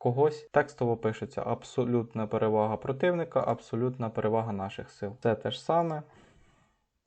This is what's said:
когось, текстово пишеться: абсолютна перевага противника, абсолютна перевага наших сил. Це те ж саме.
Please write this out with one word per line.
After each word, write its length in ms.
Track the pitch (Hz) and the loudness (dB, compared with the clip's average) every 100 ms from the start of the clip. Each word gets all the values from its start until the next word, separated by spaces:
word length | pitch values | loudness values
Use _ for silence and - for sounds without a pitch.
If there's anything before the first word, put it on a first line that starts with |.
когось, 440 | 123 120 151 151 - | 0 4 2 2 0
текстово 460 | 143 143 - 120 113 | 2 2 0 0 0
пишеться: 460 | 110 107 - - - | 0 -2 -6 -6 -4
абсолютна 840 | 117 - - 123 120 117 117 107 | -4 -4 -2 2 0 0 -4 -2
перевага 500 | 110 110 107 107 107 | 0 2 4 2 0
противника, 680 | - 131 180 175 165 135 120 | -4 0 2 2 0 0 0
абсолютна 640 | 117 - 117 123 127 113 | -2 -4 -2 -2 -2 -4
перевага 420 | 117 110 113 113 | -2 0 0 0
наших 400 | 101 98 - - | -4 -6 -8 -14
сил. 240 | - 101 110 | -10 -10 -2
Це 160 | 120 107 | 0 0
те 160 | - | -2
ж 120 | - | -4
саме. 400 | - 165 170 151 151 - - _ _ _ _ _ _ _ | 0 2 0 -4 -10 -20 -20 _ _ _ _ _ _ _